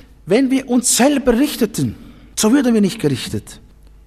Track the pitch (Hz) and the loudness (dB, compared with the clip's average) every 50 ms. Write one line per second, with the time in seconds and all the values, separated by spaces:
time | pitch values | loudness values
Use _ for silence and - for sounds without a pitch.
0 | - - - - - 156 185 247 277 247 262 269 - - 240 254 - - - - | -20 -20 -20 -12 -4 0 2 2 2 2 0 -2 0 0 0 0 0 0 2 2
1 | 233 285 294 277 277 254 233 226 294 294 - - - - - - 143 113 92 - | 2 2 2 0 0 0 2 2 0 -2 -2 -2 -4 -2 -2 -2 -4 -4 -4 -8
2 | - - - - - - - - - 214 240 294 254 247 226 220 202 180 - - | -16 -20 -20 -20 -20 -12 -6 -2 0 2 2 2 2 2 2 2 2 0 0 -2
3 | - 147 135 110 - - - 104 - - - - - - - - - - - - | -2 -2 -2 -4 -6 -8 -8 -8 -10 -10 -18 -20 -20 -20 -20 -20 -20 -20 -20 -20
4 | - | -10